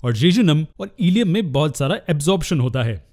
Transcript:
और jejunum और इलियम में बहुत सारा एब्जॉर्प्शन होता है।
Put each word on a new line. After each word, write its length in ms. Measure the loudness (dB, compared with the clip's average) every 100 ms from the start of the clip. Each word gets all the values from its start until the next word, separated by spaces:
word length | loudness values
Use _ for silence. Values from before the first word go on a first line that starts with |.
और 140 | -2 2
jejunum 480 | 2 4 4 2 -2 -10
और 160 | -14 -2
इलियम 300 | 0 2 2
में 220 | 0 -2
बहुत 260 | -2 -2 -2
सारा 240 | -4 -4 -2
एब्जॉर्प्शन 500 | -2 0 0 0 -2
होता 240 | -2 -2
है। 200 | -4 -6 -12